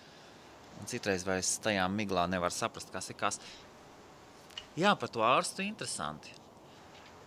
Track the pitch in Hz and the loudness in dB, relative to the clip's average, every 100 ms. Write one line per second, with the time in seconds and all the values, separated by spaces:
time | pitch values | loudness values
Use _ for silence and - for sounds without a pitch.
0 | - - - - - - - - 104 120 | -20 -20 -20 -20 -20 -20 -18 -14 -8 -4
1 | 104 92 95 92 - - 113 101 92 101 | 0 0 2 0 0 0 2 4 4 2
2 | 101 92 87 92 87 - 117 - - 92 | 2 2 4 2 2 0 -2 -4 -10 -8
3 | - - 101 - - - - - - - | -8 -2 -2 -2 -8 -16 -18 -20 -20 -20
4 | - - - - - - - 143 196 190 | -20 -20 -20 -20 -16 -16 -10 2 4 4
5 | 117 117 110 147 175 - 196 220 - - | 0 4 6 6 4 -4 -6 -4 -6 -4
6 | 76 76 - - - - - - - - | -4 -6 -12 -18 -20 -20 -20 -20 -20 -20
7 | - - | -20 -20